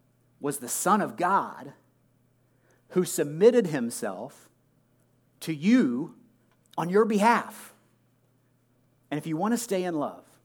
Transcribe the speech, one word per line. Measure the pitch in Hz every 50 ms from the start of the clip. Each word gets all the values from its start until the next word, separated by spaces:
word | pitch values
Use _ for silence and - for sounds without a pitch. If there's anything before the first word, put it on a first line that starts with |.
| _ _ _ _ _ _ _ -
was | - 143 139
the | - 127
Son | 120 - - - 180 202 214
of | 175 135 -
God | - 170 175 196 185 127 104 - - 123 143 - _ _ _ _ _ _ _ _ _ _ _ _ _ _ _ _ _ _ _ _ _ _ -
who | - 185 180
submitted | - - - 156 147 147 156 196 233 247 247 214
himself | 165 147 139 117 117 - - 120 104 95 90 113 139 - - - _ _ _ _ _ _ _ _ _ _ _ _ _ _ _ _ _ _ -
to | - - 165
you | 143 147 202 240 262 196 135 120 127 160 - - - _ _ _ _ _ _ _ _ _ _ -
on | - 160 175
your | 180 208 226
behalf. | 208 220 202 202 226 233 190 - - - - - - - _ _ _ _ _ _ _ _ _ _ _ _ _ _ _ _ _ _ _ _ _ _ _ _ _ _ -
And | 143 147
if | 151
you | 165 160
want | 156 185 214 240
to | 233
stay | - - 196 185 180
in | 180 170
love, | 151 139 110 90 87 - _ _ _